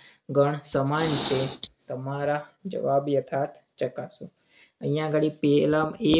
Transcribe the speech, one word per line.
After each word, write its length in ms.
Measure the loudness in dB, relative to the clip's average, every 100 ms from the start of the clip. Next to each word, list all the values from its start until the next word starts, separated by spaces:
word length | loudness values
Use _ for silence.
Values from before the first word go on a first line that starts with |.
| -20 _ -2
ગણ 260 | 2 2 0
સમાન 460 | -4 -2 0 0 0 0 0
છે? 120 | -2 -2 -6 -18 _ -12
તમારા 580 | -10 -6 -4 -2 -2 -6 _ -10
જવાબ 380 | -4 2 2 2
યથાર્થ 480 | -2 0 -4 -4 -8 _ -6
ચકાસો. 460 | -6 -6 -14 -16 -20 _ _ _ _ -8
અહીંયા 260 | -2 -2 0
આગળ 220 | 0 0 0
પહેલા 460 | 2 4 4 2 0 0
A 40 | 2